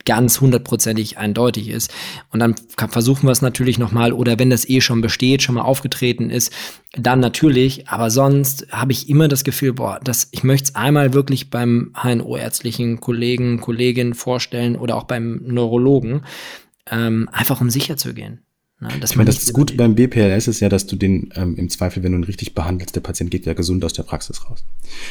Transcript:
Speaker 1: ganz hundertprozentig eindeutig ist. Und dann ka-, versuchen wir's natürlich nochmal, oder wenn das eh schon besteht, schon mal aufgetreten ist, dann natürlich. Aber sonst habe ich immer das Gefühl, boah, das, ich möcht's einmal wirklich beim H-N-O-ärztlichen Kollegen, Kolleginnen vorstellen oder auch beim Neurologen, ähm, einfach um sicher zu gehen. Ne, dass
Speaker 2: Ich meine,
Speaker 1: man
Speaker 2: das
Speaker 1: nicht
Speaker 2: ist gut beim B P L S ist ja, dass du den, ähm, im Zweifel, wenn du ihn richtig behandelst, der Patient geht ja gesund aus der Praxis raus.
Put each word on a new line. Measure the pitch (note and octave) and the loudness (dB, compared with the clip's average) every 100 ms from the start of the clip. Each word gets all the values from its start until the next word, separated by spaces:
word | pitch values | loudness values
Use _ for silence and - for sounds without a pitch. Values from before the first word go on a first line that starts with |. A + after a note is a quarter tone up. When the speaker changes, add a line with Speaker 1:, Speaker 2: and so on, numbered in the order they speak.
Speaker 1:
ganz | - A#2 B2 - | -2 2 2 4
hundertprozentig | C3+ A#2+ - A#2 A2+ A2 G#2+ - | 4 4 2 0 2 0 -4 -4
eindeutig | G#2+ G#2 B2 A2 A2 | -2 0 0 0 -6
ist. | A#2 - - - - - | -6 -8 -10 -14 -14 -6
Und | A2+ | 0
dann | A#2 A2 - - | 2 0 -6 -6
ka-, | - | -2
versuchen | B2 A#2 C3+ C3+ | 0 2 4 4
wir's | B2+ | 4
natürlich | C3 - B2+ A#2 | 0 0 0 0
nochmal, | A#2 A#2 A#2 | 0 2 2
oder | A#2+ A#2+ A2+ | 2 2 4
wenn | B2+ | 4
das | A#2+ - | 4 2
eh | C3 | 2
schon | - A#2 | 2 2
besteht, | A2 - B2+ C3+ | 0 2 2 4
schon | C3 A#2+ | 2 0
mal | |
aufgetreten | A#2+ C3+ C3+ - B2 A#2+ A#2 | 0 0 -2 -2 0 0 -2
ist, | A#2+ - - - - _ | -2 -4 -6 -14 -16 _
dann | - A#2+ C3 | -2 2 4
natürlich. | A#2+ - D#3 B2+ C3 - - | 2 4 4 6 2 0 -6
Aber | - A2+ | -2 0
sonst | B2 C#3 C#3 C#3 - - | 4 4 4 2 -4 -8
habe | A2 C3 | -4 -2
ich | A#2+ - | -2 2
immer | D3 D#3 | 4 4
das | C3+ | 2
Gefühl, | C3+ - C3+ | -2 -2 -2
boah, | B2+ A2+ - | -2 -4 -6
das, | - A#2+ - | -4 -4 -4
ich | - | -2
möcht's | B2+ C3+ C#3 | 2 2 2
einmal | - B2+ D3 C#3 | 0 2 4 4
wirklich | C#3 C3+ C3 - | 2 2 -2 -4
beim | A#2+ A#2+ A#2+ - | -2 2 0 0
H-N-O-ärztlichen | - B2 A#2 - B2 A#2 - A#2+ A2 A#2+ A2+ | -4 0 0 -2 -6 -6 -6 -6 -4 -4 -4
Kollegen, | - A#2 A#2+ B2 B2 A#2+ | -4 -2 0 0 0 -2
Kolleginnen | B2 A#2 B2 A#2+ A#2+ A#2+ | -4 0 0 0 -2 -4
vorstellen | B2+ B2+ - A#2+ A#2+ A#2 | -4 -4 -4 -4 -2 -2
oder | A#2+ A2+ | -4 -4
auch | |
beim | - A#2+ A#2 A#2 | -4 -6 -6 -8
Neurologen, | C3 B2 A#2 A#2+ C3 C#3 A2 C#3+ - - - - _ _ - | -4 -2 0 2 4 4 2 -4 -6 -14 -16 -18 _ _ -6
ähm, | A2+ A#2 A2+ A2+ | -2 0 0 -2
einfach | - A#2 C3+ | -2 -2 0
um | B2 | 0
sicher | C3 - C#3 | 0 -2 -6
zu | B2+ A#2 | -8 -10
gehen. | G#2 A#2+ _ _ _ _ | -14 -16 _ _ _ _
Ne, | A#2 C3+ | -12 -6
dass | C3+ | 0
Speaker 2:
Ich | B2 | 4
meine, | G#2+ | 4
Speaker 1:
man | |
Speaker 2:
das | C3 | 2
Speaker 1:
nicht | - | 0
Speaker 2:
ist | |
gut | B2 D3 B2+ | 2 2 2
beim | A#2 G#2+ | 4 4
B | B2+ | 2
P | A#2 | 4
L | G2+ | 2
S | G2 A#2+ | 2 0
ist | A2 | 0
ja, | G2+ | 2
dass | F#2+ - | 2 0
du | F#2 | -2
den, | G2 F#2+ - - | 0 0 -2 -4
ähm, | F2+ - | -4 -4
im | E2+ | -6
Zweifel, | - F2+ G2 | -4 -4 -2
wenn | F2+ | 0
du | F2+ | 0
ihn | E2+ | -2
richtig | - - | -6 -8
behandelst, | - E2+ F2+ F#2 - | -4 -4 -4 -4 -6
der | |
Patient | - - F2 | -6 -6 -4
geht | F2 E2 | -4 -4
ja | |
gesund | E2 F2 F#2 E2 | -2 -2 0 -2
aus | |
der | - | -6
Praxis | - D#2 - - - | -8 -8 -6 -6 -4
raus. | - - - - - - | -4 -4 -4 -4 -6 -10